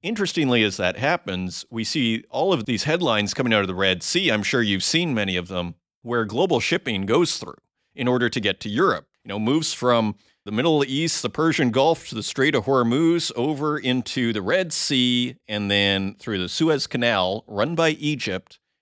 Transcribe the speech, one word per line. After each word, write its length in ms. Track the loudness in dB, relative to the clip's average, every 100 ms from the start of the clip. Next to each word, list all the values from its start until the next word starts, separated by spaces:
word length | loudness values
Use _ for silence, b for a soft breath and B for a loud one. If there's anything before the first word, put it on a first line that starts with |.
Interestingly, 600 | -4 -2 -2 0 2 4
as 140 | 4 2
that 200 | -2 0
happens, 640 | 0 -2 -2 -6 -6 -8 -10
we 140 | -6
see 400 | -4 0 0 -2 -4
all 220 | -2 0
of 120 | 0 0
these 200 | -2 0
headlines 500 | 0 2 0 0 -2
coming 180 | 2
out 80 | 2
of 60 | 2
the 80 | 0
Red 260 | 0 0
Sea. 300 | 0 0 2
I'm 100 | 0
sure 220 | 0 0
you've 200 | 2 0
seen 300 | 0 0 0
many 220 | -2 -2 -2
of 120 | -4
them, 280 | -4 -6 -8 _ _
where 240 | -4 -2 -2
global 340 | 0 2 2
shipping 460 | 2 -2 -2 -4 2
goes 320 | 2 2 -2
through 220 | -8 -16 _ _ _
in 140 | -6 0
order 220 | 2 2
to 100 | 0
get 200 | -2 -2
to 80 | -4
Europe. 400 | 0 2 0 -6 _
You 60 | -10
know, 80 | -4
moves 360 | 0 0 0
from 420 | -2 2 2 2 -4 b b
the 80 | -6
Middle 320 | 0 2 2
East, 380 | 2 0 -2 -2
the 80 | -4
Persian 400 | 0 0 2 2
Gulf, 380 | 4 2 2 -4
to 80 | -8
the 80 |
Strait 320 | -6 0 2 2
of 100 | 2
Hormuz, 680 | 2 2 2 2 2 -2 -2
over 420 | -2 -2 -4 -4
into 560 | -2 -2 -2 -2 0
the 80 | 0
Red 320 | 0 -2 -2
Sea, 640 | -4 0 2 2 2 -2 -6 _
and 220 | -4 0
then 460 | 2 2 2 -2 -6
through 240 | -6 -4
the 100 | -4
Suez 380 | 0 2 2 -2
Canal, 560 | -2 0 2 0 -2 -6
run 300 | -2 0 2
by 160 | 0
Egypt, 680 | 2 -2 -2 -4 -6 -8 -20 _ _